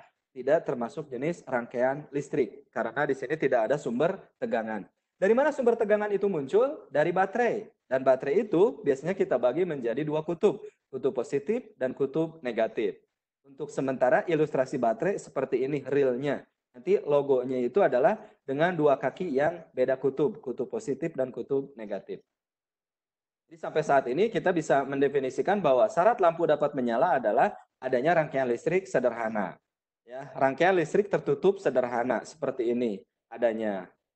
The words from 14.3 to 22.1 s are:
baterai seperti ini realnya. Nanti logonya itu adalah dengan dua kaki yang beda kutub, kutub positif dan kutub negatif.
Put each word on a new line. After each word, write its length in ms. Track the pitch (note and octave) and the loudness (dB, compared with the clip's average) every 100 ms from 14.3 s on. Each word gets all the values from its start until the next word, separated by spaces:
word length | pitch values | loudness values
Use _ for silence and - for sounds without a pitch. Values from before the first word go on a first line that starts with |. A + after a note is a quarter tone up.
| D#3 D3 C#3+ B2+ C#3 | 0 2 0 -2 0
baterai 400 | A#2 A2 F3 G3+ | 0 0 -2 -4
seperti 400 | - C#3 B2+ B2 | -6 -6 -2 -2
ini 240 | C3 C#3+ B2+ | -2 -4 -2
realnya. 560 | C#3 C3 B2 C#3+ G#2+ - _ _ | 2 2 0 -2 -4 -8 _ _
Nanti 240 | B2+ E3 G3+ D3 | -10 -2 0 2
logonya 560 | D3 C3+ C3 B2+ B2+ | 0 2 0 2 -2
itu 240 | A#2+ G3 E3+ | 0 2 2
adalah 320 | B2 D3 G#3+ - _ | 4 2 2 -8 _
dengan 320 | - C#3 F3 | -8 0 0
dua 240 | E3+ D3 C3+ | 2 2 2
kaki 320 | C3 - F#3 | -2 -4 -4
yang 320 | C3 D#3 F3 - B2+ | 0 0 -2 -10 -2
beda 160 | B2+ C3 | 0 0
kutub, 400 | C#3 C3+ C#3+ G#2 | -2 0 -2 -2
kutub 320 | C3 A#2+ A#2 | -10 -8 -6
positif 400 | A2+ C#3+ C3 E3 | -6 -6 -6 -6
dan 160 | C3+ C3 | -4 -6
kutub 400 | B2 A2 C#3 C#3 - | -6 -4 -4 -4 -14
negatif. 480 | G#2 G2 - | -10 -10 -10